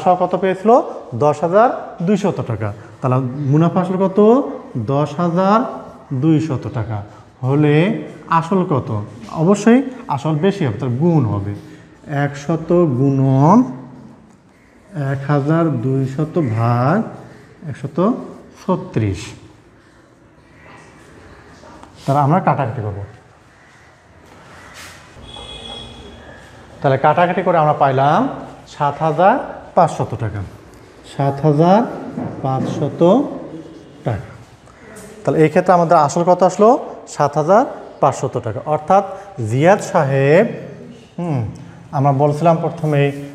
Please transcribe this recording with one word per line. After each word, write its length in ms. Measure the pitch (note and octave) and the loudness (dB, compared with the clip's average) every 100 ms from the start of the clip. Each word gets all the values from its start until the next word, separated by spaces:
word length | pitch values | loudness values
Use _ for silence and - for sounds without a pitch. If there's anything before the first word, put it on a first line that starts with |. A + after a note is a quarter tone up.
সহ 120 | F#3 F3+ | 2 2
কত 160 | F3+ F3+ | 0 0
পেয়েছিল? 440 | F#3+ F#3 A3 B3+ F4+ - - | -2 0 4 4 2 -8 -10
দশ 220 | A#2 D3 D3 | 0 0 0
হাজার 560 | E3+ G3 B3 - - - | 2 4 4 0 -10 -6
দুইশত 380 | F3 G3+ G3 - B2 | -2 0 0 -4 -6
টাকা। 260 | G#2+ G#2 G2+ - - | -6 -6 -8 -16 -6
তাহলে 160 | C3 B2+ | -2 0
মুনাফা 600 | B2+ C3+ C#3 D3+ E3+ F3 | -2 -4 0 2 2 0
আসল 280 | F3+ F#3 F#3+ | -2 -2 0
কত? 340 | G3 G#3+ B3+ D4 - - C3 | 4 4 4 2 -8 -10 -8
দশ 320 | G#2+ C#3 A#2+ - | -2 -2 -2 -2
হাজার 400 | F3 E3+ F#3+ G#3+ C4 - - - - C3 | -2 0 2 2 0 -8 -16 -20 -10 -2
দুইশত 520 | D#3 D#3 - B2+ B2+ | 2 2 0 -6 -6
টাকা। 280 | B2 G2+ G#2 G2+ - - - | -8 -6 -8 -10 -18 -20 -8
হলে 600 | B2+ C#3+ D3+ D3 F#3+ - - - - | -2 2 4 4 2 -2 -8 -14 -2
আসল 360 | E3 D#3+ F#3+ | 0 2 0
কত? 380 | F3+ C3+ - G#2+ G#2+ - - | 0 -2 -2 -6 -8 -14 -10
অবশ্যই 500 | - D#3+ G3+ A3+ B3 C4+ - - | -2 2 2 4 4 2 -8 -8
আসল 260 | D#3 D#3 | -4 -2
বেশি 320 | D#3 F#3+ G3 C#3 | 0 0 0 -2
হবে, 120 | B2+ | -2
তাহলে 180 | C3+ A#2+ | -4 0
গুণ 280 | E3+ D#3+ | 2 2
হবে। 300 | A2+ G2+ G2 G2+ - - - - - | 2 -2 -6 -10 -14 -20 -20 -20 -8
একশত 680 | C#3+ C#3+ - - E3 D#3+ | -4 -4 -4 -4 -4 0
গুণন 880 | F3 E3+ A#2+ C#3 C3+ C3+ C3 D3+ A3 B3+ - - - - - - _ _ _ _ _ - F3+ | 2 2 2 2 2 4 4 6 6 4 -4 -16 -20 -20 -20 -20 _ _ _ _ _ -12 -6
এক 300 | C3+ C#3 C#3 | -4 -4 0
হাজার 340 | C#3+ C#3 E3 E3 | 0 2 2 2
দুইশত 680 | B2+ B2+ C3+ C3 - D3+ F3+ | 0 0 0 -2 -4 -4 -2
ভাগ 640 | C#3+ A2 A#2 A#2+ B2+ G3 A3+ - - - - - D#3+ | -2 0 2 2 2 2 -2 -10 -20 -20 -20 -18 -14
একশত 440 | A#2+ C#3+ - F#3+ B3+ - - - - - | -12 -6 -2 0 -2 -8 -18 -20 -10 -4
ছত্রিশ। 600 | F3+ - C3 G#2 F2+ - - - _ _ _ _ _ _ _ _ _ _ _ - - - - - - - - - - - - - - - | -4 -4 -2 -2 -4 -10 -18 -20 _ _ _ _ _ _ _ _ _ _ _ -20 -20 -20 -20 -20 -20 -20 -20 -20 -20 -20 -20 -20 -8 -2
তাহলে 160 | C#3+ | 0
আমরা 180 | C3+ F3+ | 2 2
কাটাকাটি 420 | E3+ D3 B2+ A2+ | 0 -2 -4 -6
করব। 220 | G#2 G2 G2 - - _ _ _ _ - _ _ _ _ - - - - - - - - - - - - - - - - - - - - - - - - - - | -8 -8 -12 -18 -20 _ _ _ _ -20 _ _ _ _ -20 -20 -20 -20 -20 -20 -20 -20 -20 -20 -20 -18 -16 -16 -16 -16 -16 -18 -20 -20 -20 -20 -20 -20 -20 -4
তাহলে 160 | D3 C3 | -2 2
কাটাকাটি 440 | D#3 D3+ F3 F3+ | 2 2 2 0
করে 160 | F3+ E3+ | 0 2
আমরা 140 | D3+ | 2
পাইলাম 560 | C#3+ C#3+ C3 C#3 E3+ C4+ - - - - | 2 0 2 2 2 0 -6 -14 -18 -18
সাত 280 | - C#3+ C#3 | -6 -4 -2
হাজার 360 | D#3+ D3+ F#3+ C4 - - - | -2 2 4 2 -2 -14 -2
পাঁচশত 400 | - D#3+ - C3 A2 | 2 2 0 -6 -6
টাকা। 200 | A2 G2 F2 - - - - - - - | -6 -8 -12 -16 -20 -20 -20 -20 -12 -4
সাত 300 | C#3 C3+ D#3 | -2 0 2
হাজার 360 | D3 E3+ G3+ C4 - - - - - | 4 4 4 2 -6 -12 -10 -10 -6
পাঁচশত 800 | C#3 C3 B2+ - D3 - E3+ A#3+ - - - - - - - - | -4 -4 -4 -4 -6 2 4 4 0 -8 -14 -16 -18 -20 -20 -10
টাকা। 240 | C#3 G2+ - - - - - - - - - - | -6 -6 -8 -18 -20 -20 -20 -20 -20 -20 -20 -8
তাহলে 180 | - D3 | -2 2
এই 60 | D#3 | 2
ক্ষেত্রে 240 | F3 F3+ | 2 4
আমাদের 240 | F3 E3 E3+ | 4 4 4
আসল 280 | C#3+ E3+ | 4 2
কত 180 | E3+ F3+ | 2 4
আসলো? 360 | F#3 F3+ G#3 C#4 - - - | 2 4 4 4 -2 -16 -10
সাত 300 | - D3 D#3 | -2 -2 0
হাজার 260 | D3+ G3+ C#4+ - - - | 2 2 2 -6 -18 -2
পাঁচশত 380 | C#3+ - C3+ B2 | 0 0 -4 -6
টাকা। 220 | A2 G2+ - | -6 -8 -4
অর্থাৎ 380 | D#3 - F#3+ G3 - - - G#2+ | -4 2 2 2 -6 -14 -10 -4
জিয়াদ 300 | B2+ E3 G#3 | 2 4 2
সাহেব, 680 | - F3 C#3 C3+ C#3 D#3+ A3+ - - - - - - - | 0 -2 0 2 4 4 2 -4 -14 -18 -20 -20 -18 -10
হুম, 280 | E3+ C#3 G#2 - - - - | -6 -4 -6 -10 -18 -20 -8
আমরা 200 | D3+ C#3 | 0 0
বলছিলাম 440 | C3+ D3 D3 E3 D#3+ | 2 2 2 2 2
প্রথমেই 640 | E3 - D#3 C#3+ C#3+ C#3+ - | -2 -4 -2 2 0 -2 -12